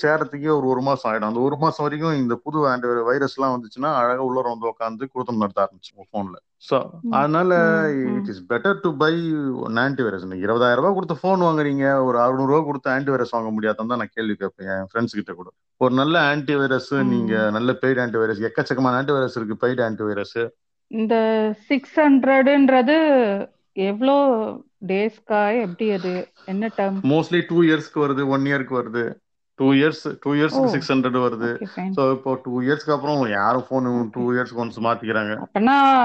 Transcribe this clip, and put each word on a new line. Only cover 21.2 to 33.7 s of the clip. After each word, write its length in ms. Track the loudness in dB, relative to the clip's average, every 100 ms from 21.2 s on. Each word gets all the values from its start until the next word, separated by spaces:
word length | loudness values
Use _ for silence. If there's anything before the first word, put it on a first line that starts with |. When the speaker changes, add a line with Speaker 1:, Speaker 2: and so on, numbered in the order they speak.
| 2 0 -2 -4
Speaker 2:
சிக்ஸ் 420 | -2 -4 -2 2
ஹண்ட்ரட்ன்றது 960 | 4 6 6 4 6 6 6 4 4 4 4 4 2 0 -6 _ _
எவ்வளோ 420 | -4 -2 0 2 4 4 2 -2 -8 -16 _ -4
டேஸ்க்கா, 760 | -2 -2 -6 -2 0 2 0
எப்படி 300 | -2 -4 -2
அது, 380 | -2 -2 -6 -8 _
என்ன 260 | -8 -4 -4 -2
டேர்ம்? 220 | -2 0
Speaker 1:
Mostly 400 | 2 2 2 -2 2
டூ 120 | 4
இயர்ஸ்க்கு 380 | 4 4 0 -2
வருது, 300 | 0 0 0
ஒன் 160 | 0
இயர்க்கு 260 | 0 -2 -2
வருது. 440 | -4 -4 -4 -4 -6 _ _ _
டூ 180 | 0 4
இயர்ஸ், 440 | 4 4 0 -8 -6
டூ 120 | -2
இயர்ஸ்க்கு 280 | 0 2 2
Speaker 2:
ஓ. 60 | 2
Speaker 1:
சிக்ஸ் 260 | 0 0
ஹண்ட்ரட் 260 | 0 2 0
வருது. 320 | 0 -2 -4
Speaker 2:
ஓகே, 140 | -4 -8
ஃபைன். 180 | -8 -4
Speaker 1:
So, 200 | 0 0
இப்போ 280 | 0 -2 -6
டூ 180 | -4 -2
இயர்ஸ்க்கு 300 | 0 0 0
அப்புறம் 380 | -2 0 0 0
யாரும் 360 | 0 2 0 -2